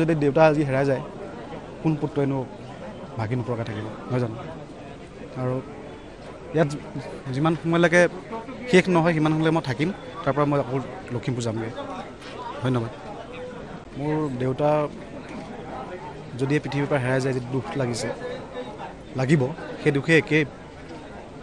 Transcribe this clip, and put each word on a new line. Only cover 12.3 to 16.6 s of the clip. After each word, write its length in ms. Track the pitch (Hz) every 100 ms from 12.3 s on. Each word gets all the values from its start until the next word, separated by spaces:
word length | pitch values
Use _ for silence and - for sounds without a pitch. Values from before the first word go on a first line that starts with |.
| - - -
ধন্যবাদ। 300 | 127 127 113 - - - - - - - - - - 131
মোৰ 160 | 147 156 151 123
দেউতা 280 | 123 127 147 151 147 - - - - - - - - - - - - - - 123
যদি 120 | 131
এই 40 | 147